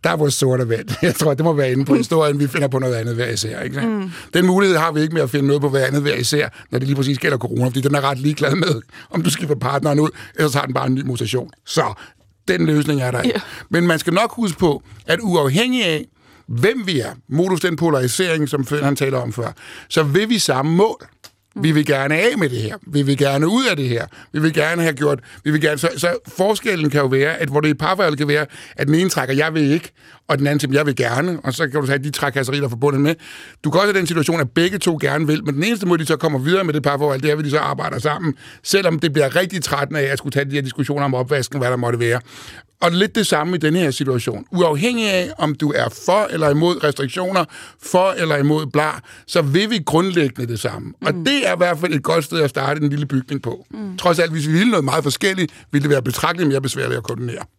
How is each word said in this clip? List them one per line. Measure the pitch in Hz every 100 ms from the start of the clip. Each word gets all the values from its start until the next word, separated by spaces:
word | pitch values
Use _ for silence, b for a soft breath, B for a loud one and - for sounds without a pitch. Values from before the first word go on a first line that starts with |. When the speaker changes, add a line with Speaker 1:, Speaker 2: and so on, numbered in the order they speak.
Speaker 1:
der | 160
er | 170
vores | 147
sorte | 131 135 127 120
vand." | 113 101 117
<laughs> |
Jeg | 135 -
tror, | 156
det | 139 160
må |
være | 151 135
inde | 127 139
på | 135
historien, | 240 165 151 143
vi | 143
finder | 160 143
på | 131
noget | 131 117
andet | 117 117
hver | 120
især, | 113 110 117
ikke | 127 135
sandt? | 226
Speaker 2:
Mm. | 214 190 165 B
Speaker 1:
Den | - 185
mulighed | 185 196 165
har | 165
vi | 151
ikke | 156
med | 165
at | 139
finde | 143 139
noget | 143
på | 143
hver | 135 131
andet | 139
hver | 143 123
især, | 120 147 120 B B
når | 123
det | 135
lige | 139
præcis | 135 139
gælder | 170 135
corona, | 117 120 123
fordi | 127
den | 135 143
er |
ret | 139 131
ligeglad | 147 151 151 156
med, | 165 120 - B B
om | 185
du | 170
skifter | 139 160 143
partneren | 123 139 151 143
ud, | 151 B B -
eller | 156
så | 135
har | 139
den |
bare | 131 131
en | 131
ny |
mutation. | 131 120 117 127 120 _ -
Så | - 120 104 B B B _ -
den | 180 165
løsning | 151 147 143
er | 127
der | 123
ikke. | 247 208
Speaker 2:
Ja. | B B B
Speaker 1:
Men | 165 175
man | 160
skal | -
nok | 175 226
huske | - 214 156
på, | 175 139 B B -
at | 170
uafhængig | 226 170 139 147 247 254 196
af, | 156 127 _ b b b
hvem | 117 185 262 190
vi | 156
er, | 107 - _
modus | 143 185 185
den | 180 165
polarisering, | 170 143 127 - 185 160 143
som | 143 131
Finn, | 147
han | 139 139
taler | 135 131
om | 120
før, | 113 113 - B B B
så | -
vil | 151 156 214
vi | 226
samme | - 131 143 170
mål. | 220 - - _ - _ _ -
Vi | 147
vil | 151 147
gerne | 139 139 156
af | 220 247
med | 156
det | 120
her. | 110 110 -
Vi | 143
vil | 139 139
gerne | 139 139 160
ud | 226 262
af | 165
det | 131
her. | 120 - B B
Vi | 147
vil | 160
gerne | 156 151 170
have | 165
gjort... | 143 147 139 B B
Vi | 151
vil | 151
gerne, | 151 151
så, | 165 165
så | 170 131 - -
forskellen | 190 214 226 180 151
kan | 143
jo | 139
være, | 135 143 165
at | 160
hvor | 143
det | 151
i |
parforhold | 147 156 190 185 147
kan | 147
være, | 147 151 B B B
at | 139
den | 156
ene | 185
trækker, | 160 127 135
"Jeg | 156
vil | 160 143
ikke," | 160 - B B B -
og | 143
den | 143
anden | 147
siger, | 143
"Jeg | 139 151
vil | 127
gerne," | 120 120 175 165
og | -
så | 123 156
kan | 143
du | 135
have | 143
de | 143
trækasserier, | 143 143 135 127 143
der | 139
er |
forbundet | 117 139 135
med. | 143 160 B B B B
Du | 156
kan | 160
også | 208
have | 196
den | 175
situation, | 165 147 165
at | 135
begge | - 175 190
to | 180 160
gerne | 143 143 151
vil, | 151 131
men | 139
den |
eneste | 190 233 185
måde, | 170
de | 151
så | 160
kommer | 165 143
videre | 139 185
med | 185
det | 151
parforhold, | 143 143 147 135
det | 147
er, | 151
at | 147
de |
så | 147
arbejder | 143 135 156 -
sammen, | 151 147 165 - B B
selvom | - 196 185 160
det | 165
bliver | 147 139 156
rigtig | 185 185
trættende | - 139 143 151
af | 139
at | 139
skulle | 143
tage | 135 139
de | 143
her |
diskussioner | 135 - 135 143 143
om |
opvasken, | 127 127 147 123 143
hvad | 123
der | 123
måtte | 123 120
være. | 117 123 B B B B B _
Og | 175
lidt | 170 208 -
det | 202
samme | 156 156 180
i |
den | 151 170
her | 160
situation. | 127 135 123 113 104 -
Uafhængig | 180 170 147 220 240 214
af, | 185 175 320
om | 156 147
du | 147 -
er | 120 - -
for | 190 208
eller | 165 156
imod | 147 170 175
restriktioner, | 151 139 139 180 185 190 160 B B B
for | - 180 190 190
eller | 165 147
imod | 143 151 156
bla, | 151 151 151 B B B
så | 175
vil | 147 151 208
vi | 220 143
grundlæggende | 156 190 175 143 117 120
det | 113
samme. | 120 101 110 - 156
Og | 180
Speaker 2:
Mm. | 160
Speaker 1:
det | 277 196
er |
i | 180
hvert | 175 160
fald | 175
et | 151
godt | 151 165
sted | 143 165
at | 147
starte | - 135 151
en | 147
lille | 143 143
bygning | 135 127 139
på. | 120 92 -
Speaker 2:
Mm. | 214 202 185
Speaker 1:
Trods | 180 165
alt, | 170
hvis | 160 147
vi |
ville | 160 226
noget | 208 135
meget | 156
forskelligt, | 143 - 202 190 170 B B
ville | 143
det | 143
være | 143
betragteligt | 120 120 156 175 160
mere | 135
besværligt | 135 131 123 123
at |
koordinere. | 113 117 123 - -